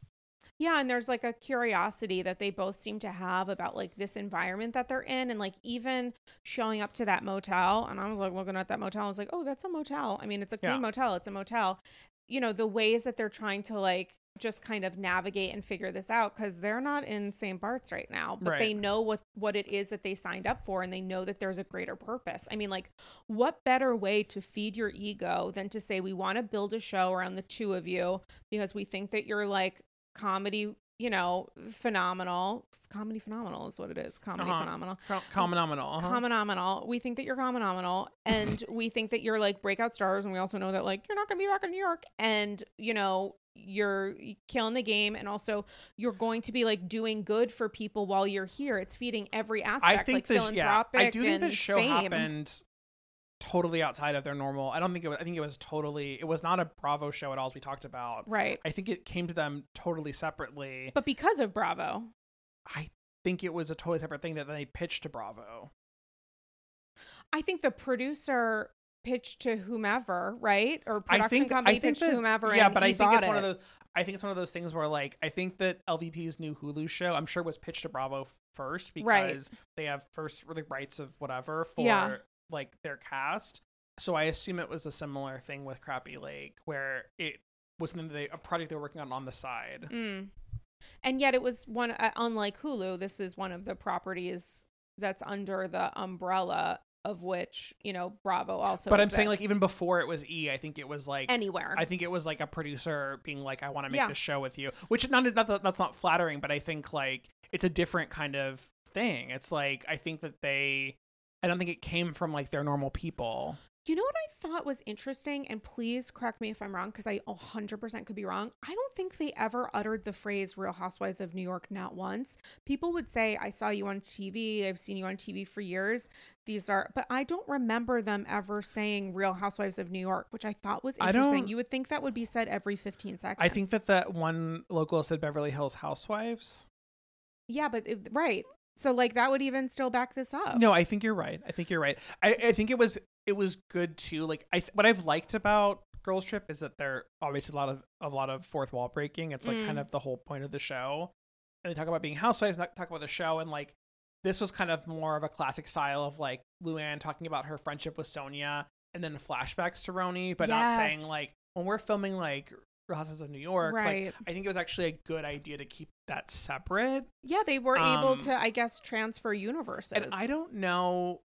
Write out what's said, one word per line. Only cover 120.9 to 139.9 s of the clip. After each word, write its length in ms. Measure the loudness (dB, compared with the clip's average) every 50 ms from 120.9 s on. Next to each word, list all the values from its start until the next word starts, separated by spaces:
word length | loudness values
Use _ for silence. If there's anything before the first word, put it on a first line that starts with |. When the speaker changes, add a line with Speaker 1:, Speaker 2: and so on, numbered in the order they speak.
| -6 -4 -4 -4 -4 -4
Speaker 1:
of 160 | -8 -6 -6
New 60 | -6
York" 280 | -4 -4 -4 -6 -6 -8
not 240 | -8 -8 -8 -8 -8
once. 420 | -6 -6 -4 -4 -4 -4 -6 -8 -10 -12 -20 -20 -10 -4
People 280 | -4 -2 0 0 0 0
would 140 | -2 -2 -2
say, 280 | 0 0 2 2 0
"I 140 | -2 -4 -6
saw 180 | -6 -2 -2 -2
you 180 | -2 -2 -2
on 140 | -4 -6 -6
T 280 | -8 -10 -10 -8 -8 -6
V, 380 | -4 -4 -2 -2 0 0 0
I've 140 | -2 -2 -4
seen 160 | -6 -8 -6
you 100 | -6 -4
on 100 | -6 -6
T 140 | -6 -8 -8
V 120 | -8 -8 -8
for 160 | -8 -8 -8
years. 480 | -6 -4 -2 0 2 2 0 0 -2 -6 -12 -18 -20 -20 -20 _ -8
These 220 | -6 -6 -4 0 2
are," 220 | 2 2 2 0 -2
but 100 | -4 -2 0
I 140 | 0 -2
don't 240 | 0 -2 -2 -4 -2 -2
remember 540 | 0 0 2 2 2 0 2 2 0 2
them 240 | 2 0 0 -2 -2 -2
ever 320 | -2 -4 -2 -2 -4 -4
saying 540 | -4 -4 -2 0 0 0 0 0 -2 -2 0
"Real 200 | 2 2 2 2
Housewives 440 | 2 -2 -2 -2 -2 -2 -2 -2 -4
of 140 | -6 -4
New 80 | -4 -2
York," 260 | 0 0 0 -2 -2 -6
which 140 | -10 -8 -6
I 80 | -6
thought 300 | -6 -4 -2 -2 -2 -2
was 160 | -2 -4 0 4
Speaker 2:
I 120 | 4 6
Speaker 1:
interesting. 320 | 8 8 8 8 6 6
Speaker 2:
don't 60 | 4 2
Speaker 1:
You 60 | -2
would 140 | -2 -2 -2
think 160 | -2 -4 -2
that 160 | 0 -2 -2
would 120 | 0 -2 -2
be 100 | -2 -4
said 240 | -2 0 -2 0 0
every 260 | -2 -2 -2 -2 -4
fifteen 440 | -4 -6 -8 -10 -8 -10 -10 -8 -6
seconds. 200 | -6 -4 0 4
Speaker 2:
I 100 | 4 4
think 220 | 4 4 0 2
that 160 | 2 2 6
that 260 | 6 6 6 6 2
one 520 | 0 0 0 2 2 0 -2 -2 -4 -6 -6 -2
local 360 | 0 0 2 4 4 2 2
said 160 | 2 0 0
Beverly 320 | 0 0 0 0 0 0
Hills 240 | 0 0 -2 -2 -2
Housewives. 920 | -4 -4 -4 -4 -4 -4 -4 -4 -2 -2 -2 -4 -4 -6 -8 -8 -8 -10 -12 _ _ _ _ _ _ _ _ _ _ _ _ _ _ _
Speaker 1:
Yeah, 220 | -6 -2 0 0 0
but 180 | 0 -2 -2
it, 220 | -2 -4 -4 -4 -2
right. 340 | 0 2 4 4 2 0 -2 -8 -14 _ _ _ -6 0
So, 140 | 2 4
like, 220 | 6 6 4 4 4
that 160 | 4 4 6
would 100 | 4 4
even 300 | 2 2 0 0 -2 -2
still 180 | -2 -2 0
back 240 | 2